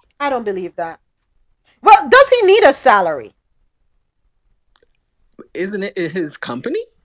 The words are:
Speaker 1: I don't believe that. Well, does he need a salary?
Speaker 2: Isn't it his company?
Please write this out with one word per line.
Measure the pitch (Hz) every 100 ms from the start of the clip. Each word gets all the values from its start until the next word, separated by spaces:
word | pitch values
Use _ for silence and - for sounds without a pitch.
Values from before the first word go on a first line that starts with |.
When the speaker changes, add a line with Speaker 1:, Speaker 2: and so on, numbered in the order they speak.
| _ -
Speaker 1:
I | 285
don't | 254
believe | 214 190 175 -
that. | 165 160 _ _ _ _ _ _ _ _
Well, | - 392 262
does | 494 554
he | 494
need | 381 415
a | 330
salary? | - 262 208 175 147 104 _ _ _ _ _ _ _ _ _ _ _ _ _ _ _ _ _ _ _ _ - -
Speaker 2:
Isn't | - 190 208
it | 202 190
his | 165 180 151 -
company? | - 123 233 392 480 _